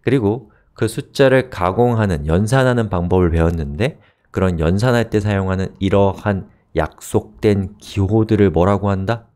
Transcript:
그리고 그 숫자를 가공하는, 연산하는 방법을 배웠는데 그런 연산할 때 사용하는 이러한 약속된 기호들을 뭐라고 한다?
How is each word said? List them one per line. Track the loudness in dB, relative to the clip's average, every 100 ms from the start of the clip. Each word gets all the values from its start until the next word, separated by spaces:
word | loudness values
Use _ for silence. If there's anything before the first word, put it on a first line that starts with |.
그리고 | 0 0 0 -2 -10 _ _
그 | -6 -4
숫자를 | -4 -12 2 4 4 0
가공하는, | -4 -2 0 0 0 0 -2 0
연산하는 | 0 2 2 2 0 -2
방법을 | -2 0 2 2
배웠는데 | 2 0 0 -6 -4 -6 -6 _ _ _
그런 | -2 -2 0
연산할 | 0 0 2 0 0
때 | -2
사용하는 | 0 -2 -2 -4 -6 -4
이러한 | 0 2 2 0 -4 -4 -6 _ _ -4
약속된 | -4 -8 -4 -4 -6 -2 0 0 -2 -12
기호들을 | -10 -4 0 0 2 2 2
뭐라고 | 4 2 0 -2
한다? | -2 -4 -6 -10